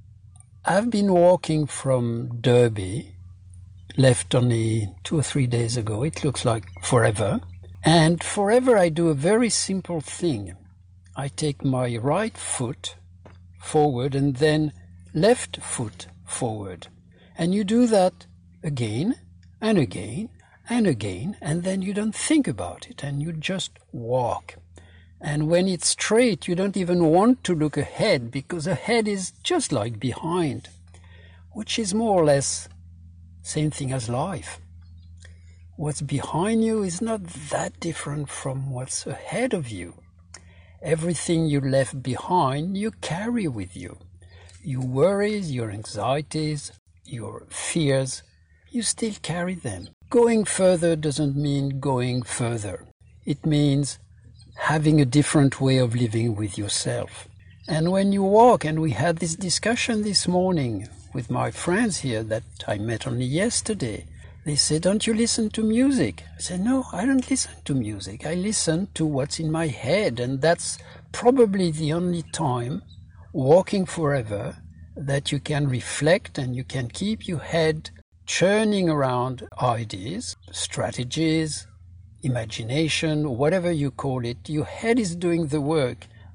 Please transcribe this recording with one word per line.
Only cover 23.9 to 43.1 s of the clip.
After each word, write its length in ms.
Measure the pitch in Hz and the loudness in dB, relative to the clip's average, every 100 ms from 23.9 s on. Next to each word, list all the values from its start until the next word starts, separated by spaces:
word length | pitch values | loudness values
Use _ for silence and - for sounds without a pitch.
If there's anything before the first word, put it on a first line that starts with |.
walk. 640 | 127 113 127 120 - - - - - - - - - | -10 -2 0 0 -4 -8 -20 -20 -20 -20 -20 -20 -12
And 260 | - 147 151 | -6 -2 2
when 200 | 175 190 | 4 2
it's 220 | 175 - | 0 -2
straight, 580 | - - 214 247 185 - | -2 2 4 4 2 -2
you 80 | 175 | -2
don't 200 | 202 196 | 0 0
even 300 | 175 180 165 | 0 4 6
want 380 | 170 220 254 | 6 6 4
to 100 | - | 2
look 240 | 170 151 147 | 0 0 0
ahead, 540 | 135 - - 160 117 | -4 0 2 2 0
because 340 | 139 - 175 151 | -8 -8 -6 -4
ahead 420 | 170 - 233 214 | -4 0 0 0
is 240 | 202 185 - | -2 -6 -8
just 280 | - 359 - | -2 -2 0
like 280 | 123 107 110 | -2 -2 -4
behind, 680 | 127 - 165 180 160 107 - - - - - - - - - | -6 -4 -2 0 0 -4 -10 -20 -20 -20 -20 -20 -20 -20 -16
which 260 | - 214 - | -12 -6 -4
is 160 | 214 | -2
more 260 | 208 226 190 | 0 2 4
or 60 | 151 | 6
less 420 | 139 135 - - - - - - - - - | 4 2 -6 -10 -20 -20 -20 -20 -20 -20 -18
same 260 | - 156 151 | -8 -2 -2
thing 220 | - 135 | -2 -4
as 180 | 131 110 | -4 -4
life. 500 | 120 170 156 - - - - - - - - - - - - - - | -4 -4 -6 -10 -16 -18 -20 -20 -20 -20 -20 -20 -20 -20 -20 -18 -8
What's 260 | 151 143 | -6 -4
behind 640 | 143 139 - 151 196 226 | -4 -4 -2 -2 2 2
you 180 | 226 220 | 2 2
is 180 | 190 170 | -2 -2
not 240 | 226 220 170 170 147 | -4 -4 -6 -14 -6
that 280 | - - - | -4 -4 -6
different 500 | 170 156 - 147 139 | -6 -6 -6 -6 -6
from 420 | - 139 131 135 | -8 -6 -6 -6
what's 340 | 127 127 - - | -6 -8 -8 -8
ahead 480 | 135 - 185 254 | -10 -8 -4 -2
of 160 | 196 123 | -2 -4
you. 240 | 101 87 - - - - - - - - - | -8 -12 -16 -20 -20 -20 -20 -20 -20 -20 -12
Everything 640 | 160 160 170 175 - 165 160 | -2 -2 0 -2 0 2 2
you 160 | 143 | 2
left 400 | 135 135 131 139 | 2 2 2 -2
behind, 760 | 131 117 - 180 139 139 170 196 | -6 -6 0 2 2 0 -4 -4
you 140 | 220 - | -6 -6
carry 460 | - | -6